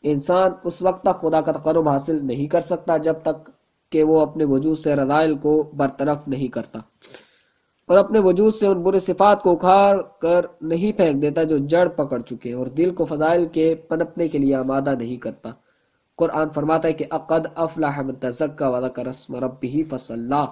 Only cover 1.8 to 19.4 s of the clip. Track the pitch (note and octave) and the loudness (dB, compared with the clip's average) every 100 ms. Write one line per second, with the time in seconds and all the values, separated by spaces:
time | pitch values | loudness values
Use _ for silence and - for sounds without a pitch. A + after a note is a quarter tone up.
1.8 | D#3 C#3 D3 D#3+ C3+ B2 C#3+ E3+ E3 - | 2 0 -2 -4 -2 -4 0 -2 -2 -6
2.8 | - D#3+ D#3 D#3+ - D#3 - _ _ _ | -2 0 0 -2 -4 -6 -10 _ _ _
3.8 | _ D#3+ D#3 D#3+ D3+ D#3 D3+ C3+ D3+ D#3 | _ 2 4 4 2 0 0 2 2 -2
4.8 | D#3 C#3+ C3+ C#3+ D#3+ D3 D3+ D3+ D3+ C#3+ | 0 0 2 2 2 0 2 2 0 -2
5.8 | C#3 - C#3+ D3 D3 C3+ C3 A#2+ A2 A2+ | -4 -2 -2 -2 -4 -4 -4 -6 -10 -14
6.8 | - _ - - _ _ _ _ _ _ | -18 _ -20 -20 _ _ _ _ _ _
7.8 | - F3+ F#3+ A3 F#3+ F3+ A3 A3 G3+ F#3+ | 2 4 4 4 4 4 2 2 0 2
8.8 | F3 G3 F#3 F3+ G3+ G3+ F#3 E3+ F3+ G3 | 2 0 0 2 4 4 4 2 4 6
9.8 | G3+ G3 - _ E3 F3 E3+ - D#3 E3 | 6 2 -2 _ 0 2 0 -8 -6 -2
10.8 | G#3 G#3 E3+ C#3+ D3 D3 D#3+ D3+ C#3+ E3+ | -2 2 2 2 0 0 0 0 2 2
11.8 | F3 F3 C3+ B2 A#2 A#2 A#2+ B2 B2+ C3+ | 2 0 -4 -4 -8 -12 -10 -6 -6 0
12.8 | F3+ F3+ D#3 D3+ D#3 F3 E3 E3 D#3+ D#3+ | 0 0 -4 0 2 2 0 0 0 0
13.8 | - D#3+ E3 - E3 D3+ C#3 C3+ C3 C3+ | -4 -4 -4 -4 -4 0 0 0 0 -2
14.8 | C3+ C3 A#2 B2 A2+ A2 A2+ - _ _ | -2 -4 -4 -8 -10 -12 -16 -16 _ _
15.8 | _ _ _ - E3 D3+ D#3 D3+ D3 D#3+ | _ _ _ -4 -2 0 -4 -2 0 0
16.8 | E3 D#3 D3+ D#3+ - E3 D#3 - E3 D#3+ | 0 -2 -4 -6 -2 -2 -2 -4 -6 -2
17.8 | D3+ C#3+ C3+ C3 B2+ A#2+ D3+ D3+ C#3 B2 | -4 -2 -6 -6 -8 -4 -6 -2 -2 0
18.8 | B2+ B2+ B2+ C3 - B2+ | -4 -6 -10 -10 -10 -6